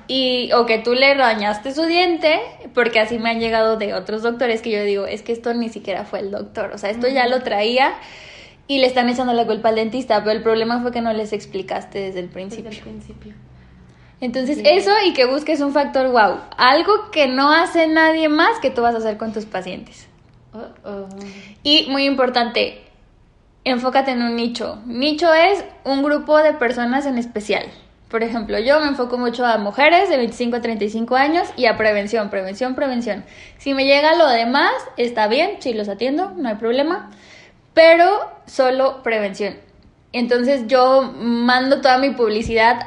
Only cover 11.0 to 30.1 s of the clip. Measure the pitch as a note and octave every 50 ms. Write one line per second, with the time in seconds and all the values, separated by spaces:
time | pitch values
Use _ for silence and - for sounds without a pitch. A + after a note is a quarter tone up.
11 | A#3 A#3 G#3+ A3 G#3+ G#3 G#3+ G3+ - - - F#3+ F#3+ - - G#3 - - - G3+
12 | G3 F#3+ F#3 F#3 F3+ F3+ - F#3 F#3+ G3 A3+ A3+ G#3+ A3 G#3 - - A3 A3 G#3+
13 | G#3 G#3 G#3+ - - G#3+ G#3 - - - - - - - - - - - - _
14 | - - _ - B3+ B3 - C4 B3+ B3+ D4+ G#3+ G#3+ D4 E4 G4 F#4+ G4 G#4 A4
15 | G4+ F4 C4+ C4+ B3 B3 C4+ D4+ D4+ D#4 D#4+ C#4+ C#4+ C#4+ C#4 D4+ C#4+ C#4+ C#4+ C4+
16 | C4 C4 B3 A#3 G#3 F#3 F3 E3+ - - - - A3+ B3+ C#4 D#4 F4 F#4 G#4+ G#4+
17 | G#4 - - D#4 C#4+ B3+ B3+ C4 C#4 C#4+ D#4 E4 F4+ E4+ E4+ E4+ D#4+ D#4+ D#4 D#4+
18 | D#4+ D#4+ D#4+ D#4+ D#4+ D4+ D4+ D#4 E4+ F4+ - - - C4 C4 B3 A#3 A#3+ A#3 A3+
19 | A3 A3 G#3 G#3+ A3+ A3 G#3 A3 G#3 - - F#3 F3+ F#3+ F3+ - - - - -
20 | - - _ _ _ _ _ _ _ _ - A3 - - - - - G#3 G3+ G3
21 | G3 F#3+ G3 G3 G3+ G3 G3 G3 G3 G3+ G#3 - - D4 D4+ D#4 - - C4+ C#4
22 | C#4 C#4 C#4 B3 B3+ B3 B3 B3 A#3 A3+ - A3 - - - - - _ _ _
23 | _ _ _ _ _ _ _ _ _ _ _ _ - C4 B3+ A#3+ B3 C4 B3 C#4
24 | C4+ C4+ B3+ A#3+ A#3+ A#3 A#3 A#3 A#3 A#3 A#3+ - G#3+ E3+ F#3 G#3+ A3 B3 A3+ A#3+
25 | C4+ D4+ D4+ D4+ F4 E4 D#4+ D#4+ E4+ F#4+ G4+ F4+ - - - - - B3+ C#4 C#4
26 | C#4+ D4 D4 D4 D4 - D4+ D4+ D#4 D4+ D4+ D4+ A#3+ A3+ - B3 A#3+ A#3+ B3 C#4
27 | D4 C#4+ B3+ A#3+ A#3+ - - G#3+ G#3 - F#3+ - - - - - - _ _ _
28 | _ - - A3+ A3+ A#3 A#3 A#3 G#3 G3+ G3+ G#3 A3+ C4 C#4+ D#4 D4+ C#4+ C#4 -
29 | B3 A#3+ B3 B3 B3 A#3+ A#3+ B3+ B3 A#3+ A3 G#3+ G3+ G3+ G3+ B3+ C#4+ D#4 E4+ F4+
30 | G4+ F#4